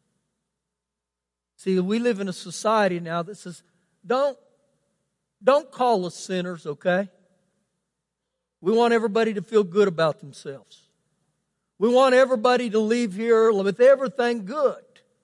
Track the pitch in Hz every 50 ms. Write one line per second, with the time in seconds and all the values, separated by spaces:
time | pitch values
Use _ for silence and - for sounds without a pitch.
0 | _ _ _ _ _ _ _ _ _ _ _ _ _ _ _ _ _ _ _ _
1 | _ _ _ _ _ _ _ _ _ _ _ _ - 190 190 185 180 190 214 233
2 | 240 240 226 190 208 190 175 - - 180 160 - - 214 226 220 208 190 180 175
3 | 170 165 170 170 170 180 208 - - 180 165 - _ _ _ _ _ _ _ _
4 | - 180 240 262 285 285 262 - _ _ _ _ _ _ _ _ _ _ _ _
5 | _ _ _ _ _ _ _ _ 202 214 - 196 262 - - - 254 247 233 190
6 | 180 175 - - - - 185 180 180 180 180 160 - 156 147 - - 185 180 185
7 | 202 190 _ _ _ _ _ _ _ _ _ _ _ _ _ _ _ _ _ _
8 | _ _ _ _ _ _ _ _ _ _ _ _ 165 175 226 233 240 233 233 226
9 | 214 226 196 226 226 220 208 208 170 - 220 208 208 170 170 208 208 196 165 160
10 | 165 156 143 - - 143 123 - - 151 135 123 - _ - _ _ _ _ _
11 | _ _ _ _ _ _ _ _ _ _ _ _ _ _ _ - 190 233 240 254
12 | 269 262 254 254 262 247 262 220 214 247 247 247 247 233 190 220 220 214 233 240
13 | 240 208 180 202 226 233 226 220 226 226 220 196 190 196 196 - 240 269 277 262
14 | 269 254 - - 240 240 240 233 190 185 277 311 285 233 151 - - _ _ _
15 | _ _ _ _